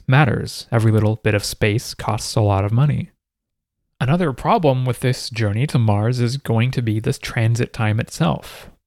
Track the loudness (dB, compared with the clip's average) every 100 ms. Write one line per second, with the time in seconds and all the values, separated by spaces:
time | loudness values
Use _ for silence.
0 | 2 4 4 0 -4 -10 -2 0 4 4
1 | 2 0 0 0 -2 -2 0 0 -4 -10
2 | -6 -4 -2 0 2 2 2 2 2 0
3 | -4 _ _ _ _ _ _ _ _ -6
4 | 0 2 0 -2 0 2 2 2 0 0
5 | -2 -2 -4 -2 -2 0 0 2 2 2
6 | 0 0 -2 -2 -2 0 0 0 -2 -2
7 | -2 -4 -4 -2 0 0 -2 -2 -2 -2
8 | -4 -2 -2 -2 -8 -20 -20 -20